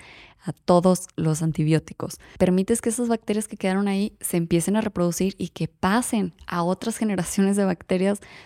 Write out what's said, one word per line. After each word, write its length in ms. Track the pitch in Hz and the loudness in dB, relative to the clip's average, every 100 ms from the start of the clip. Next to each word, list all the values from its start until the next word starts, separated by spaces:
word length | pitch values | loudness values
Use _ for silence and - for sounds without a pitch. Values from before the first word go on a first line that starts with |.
| - - - _ | -14 -20 -20 _
a 80 | - | -12
todos 540 | - - 175 185 180 - - | -4 2 4 6 2 -2 -4
los 240 | 160 156 | -2 0
antibióticos. 800 | 160 156 156 156 - - - - - - | -2 0 2 2 0 -10 -10 -12 -16 0
Permites 440 | 185 185 190 233 | 2 2 2 0
que 80 | 233 | -2
esas 180 | 226 233 | -2 -2
bacterias 400 | 226 - 214 214 | -2 -2 -4 -6
que 80 | 208 | -6
quedaron 320 | 190 190 202 | -2 0 0
ahí 260 | 196 208 - | 0 -2 -6
se 160 | - 175 | -4 -2
empiecen 400 | 170 170 165 214 | 0 0 2 0
a 60 | |
reproducir 520 | 214 185 175 165 185 - | -2 -2 -2 0 -2 -2
y 100 | 185 | -8
que 200 | - 160 | -6 -8
pasen 680 | _ 185 226 247 226 180 - - | _ 0 0 0 -2 -4 -8 -8
a 160 | 175 | -4
otras 360 | 170 185 226 - | -2 -2 -4 -4
generaciones 580 | 220 185 165 - 196 202 | -2 -2 -2 0 2 2
de 80 | |
bacterias 560 | 190 170 - 185 196 202 - - | 0 -2 -2 0 0 -2 -8 -20